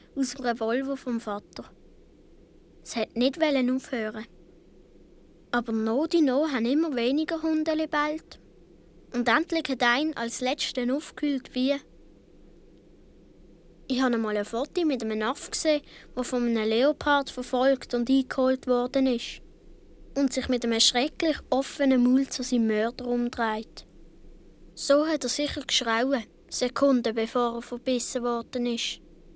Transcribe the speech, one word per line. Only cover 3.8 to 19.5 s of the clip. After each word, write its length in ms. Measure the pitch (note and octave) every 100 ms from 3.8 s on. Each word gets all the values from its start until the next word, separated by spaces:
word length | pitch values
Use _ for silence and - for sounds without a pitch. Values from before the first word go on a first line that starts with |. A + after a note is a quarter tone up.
| - A#3+ G#3+ A3 A#3 - - - - - - - - - - - -
Aber 200 | A#3+ A#3+
noch 340 | A3 A3 A#3+ D#4+
die 140 | E4+
noch 300 | C#4+ B3+ D#4
haben 160 | C4 A#3
immer 280 | D4 E4 B3
weniger 440 | A#3 C#4+ D#4 D#4+
Hunde 340 | D#4+ D#4 D#4
gebellt. 640 | D#4 D#4 D4 D4+ D#4 - - - - - - - - -
Und 120 | A#3+ A#3+
endlich 440 | B3 E4 E4 -
hat 120 | B3
ein 320 | A#3+ B3 D#4 -
als 240 | A#3 -
letzten 480 | B3+ C#4+ - - A#3+
aufgehüllt 640 | C#4+ - - D4 C#4 -
wie. 220 | - C4 C4+ - - - - - - - - - - - - - - - - - - - - -
Ich 120 | B3+
habe 140 | C4 A#3
einmal 200 | G#3+ G#3
ein 80 |
Foto 400 | G3+ A#3 C#4 -
mit 180 | D#4+ B3+
einem 200 | A3 G#3+
Aff 280 | G#3+ C#4 -
gesehen, 300 | - D#4+ D4 - - -
der 80 | -
von 200 | B3 B3+
einem 260 | A#3+ A3+ G#3+
Leopard 640 | A3 C#4 D4+ D4 C#4+ C#4
verfolgt 640 | - B3 B3+ C4 C4 -
und 160 | A#3+ A#3+
eingeholt 560 | C4+ C4 - B3+ C4 -
worden 400 | B3 B3 C4+ C4
ist. 340 | A#3+ - - -